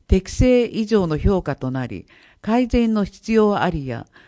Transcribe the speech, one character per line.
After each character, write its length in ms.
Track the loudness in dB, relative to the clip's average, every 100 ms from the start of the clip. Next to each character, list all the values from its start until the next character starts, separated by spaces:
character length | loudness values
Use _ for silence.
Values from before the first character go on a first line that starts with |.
| 0
適 240 | 0 0
正 320 | 0 2 4
以 220 | 2 -4 0
上 220 | 0 2
の 100 | 0
評 240 | 0 0
価 160 | -2 -6
と 120 | -6
な 160 | -6 -6
り、 220 | -10 -14 _ _ _
改 280 | -4 -2 0
善 240 | 0 2
の 100 | 0
必 300 | -2 -6 -2
要 260 | 2 4 2
あ 80 | -2
り 160 | -4 -6
や 220 | -10 -12 _